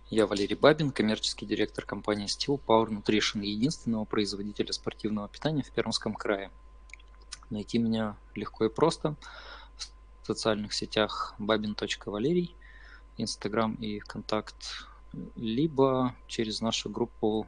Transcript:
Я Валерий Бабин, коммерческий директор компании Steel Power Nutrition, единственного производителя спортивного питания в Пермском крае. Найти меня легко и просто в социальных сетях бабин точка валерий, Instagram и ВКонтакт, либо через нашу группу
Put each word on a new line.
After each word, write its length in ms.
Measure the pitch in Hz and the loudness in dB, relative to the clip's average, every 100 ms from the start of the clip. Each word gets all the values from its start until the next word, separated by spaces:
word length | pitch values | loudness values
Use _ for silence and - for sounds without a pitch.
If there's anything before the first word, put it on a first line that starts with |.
| - | 0
Я 180 | 110 104 | 4 4
Валерий 280 | 101 101 104 | 4 0 6
Бабин, 360 | 139 156 147 | 6 8 4
коммерческий 540 | - 107 107 - - 104 | 2 2 2 -2 -6 -2
директор 400 | 104 104 - - | 0 0 -2 -8
компании 420 | 101 104 104 101 | -4 0 0 0
Steel 340 | - - 143 - | -2 -2 0 6
Power 240 | 110 110 | 6 6
Nutrition, 560 | 107 - 107 - 113 101 | 0 2 4 4 0 -2
единственного 600 | 104 131 - - 113 107 | 0 0 0 -2 -2 0
производителя 680 | 110 101 98 104 - - | 0 0 -2 -4 -4 -4
спортивного 560 | - - - 107 104 101 | -4 -6 -4 -2 -2 -4
питания 340 | - 147 156 | -4 -2 0
в 80 | - | -2
Пермском 420 | - 113 - 117 104 | -2 -2 -2 -2 -2
крае. 360 | - 101 98 - - - - - - - - - - | 0 0 -2 -12 -20 -20 -20 -20 -20 -20 -16 -16 -8
Найти 300 | 104 101 117 | -6 -2 0
меня 380 | 117 113 110 104 - - | 2 2 0 -4 -12 -8
легко 300 | 101 - 110 | -8 2 2
и 40 | |
просто 460 | - 156 160 156 151 - - - - - - | 4 2 2 -2 -4 -10 -16 -14 -16 -16 -14
в 500 | - - - - - | -14 -14 -20 -10 -6
социальных 460 | 107 113 107 104 | -2 0 0 -2
сетях 640 | - 104 - 107 - - - | -6 -2 2 2 0 -6 -2
бабин 360 | 104 110 107 104 | 2 2 2 -2
точка 360 | 104 - - | -4 -4 -4
валерий, 460 | 101 127 180 175 - - - - - - - | 0 2 2 0 -6 -20 -20 -18 -20 -16 -6
Instagram 580 | 113 - 104 107 113 110 | -6 -4 -2 0 0 0
и 240 | 107 104 | -4 -6
ВКонтакт, 880 | - 107 - 110 - - - - - - - - - - | -8 -10 -2 -2 -2 -10 -12 -12 -12 -18 -14 -12 -10 -6
либо 800 | 113 117 165 135 135 131 127 113 - | -2 0 2 4 4 4 2 -2 -6
через 340 | - 110 104 | -4 -2 -2
нашу 280 | 113 - 107 | 0 -2 -2
группу 580 | 104 120 - 110 107 | -2 -4 0 0 0